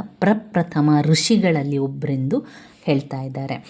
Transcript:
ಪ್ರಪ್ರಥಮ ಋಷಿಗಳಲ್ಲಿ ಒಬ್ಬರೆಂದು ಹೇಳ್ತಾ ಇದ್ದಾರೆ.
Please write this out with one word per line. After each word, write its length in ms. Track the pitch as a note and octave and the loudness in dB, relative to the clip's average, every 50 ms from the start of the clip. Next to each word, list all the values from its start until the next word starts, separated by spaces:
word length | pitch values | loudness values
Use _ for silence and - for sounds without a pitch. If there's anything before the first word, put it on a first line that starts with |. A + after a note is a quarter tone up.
| - - - - | -4 -8 -4 0
ಪ್ರಪ್ರಥಮ 720 | F3+ F#3+ G#3+ G#3+ - - - F3+ E3+ - - D3+ D3 D3+ D3+ D3 | 2 2 2 2 -2 -4 -2 -2 -2 -2 0 0 2 4 4 4
ಋಷಿಗಳಲ್ಲಿ 760 | C#3+ D3+ D#3 D3+ - - A3+ G3+ F#3+ F3+ D#3+ D3 C3+ C#3+ C#3+ C#3 | 4 4 2 2 2 2 2 2 4 2 2 0 0 -2 -2 -2
ಒಬ್ಬರೆಂದು 640 | C3+ C3+ C#3 C#3 D#3 D3 C#3 C3 C3 C3+ A3 C#4+ - - - - - - - _ - | -2 -2 -4 -6 -4 -4 -2 -2 -2 -2 -2 -2 -4 -6 -18 -20 -20 -20 -20 _ -2
ಹೇಳ್ತಾ 380 | - D3 C3+ C#3 - C#3 C3+ | 0 0 0 0 -4 -8 -8
ಇದ್ದಾರೆ. 360 | C3+ C3+ C3 C3+ C3+ C3+ C3 B2+ - | -8 -8 -8 -8 -6 -6 -8 -10 -10